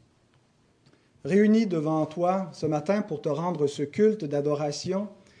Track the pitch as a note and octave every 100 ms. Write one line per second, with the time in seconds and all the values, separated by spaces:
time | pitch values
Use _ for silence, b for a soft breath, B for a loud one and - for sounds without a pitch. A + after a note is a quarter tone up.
0 | _ _ _ _ _ _ _ _ _ b
1 | b b C#3 G3 G#3+ A3 G#3+ E3 D3+ D#3
2 | D3+ F3 F3 F#3+ F3 - D#3 D3+ D3+ G#3
3 | G3+ D3 D#3 C#3+ F3+ D#3 C#3+ D3+ C#3+ -
4 | G#3+ G#3 D3+ C#3+ D3 D3 D3 C#3+ F3+ F#3+
5 | G#3 b b b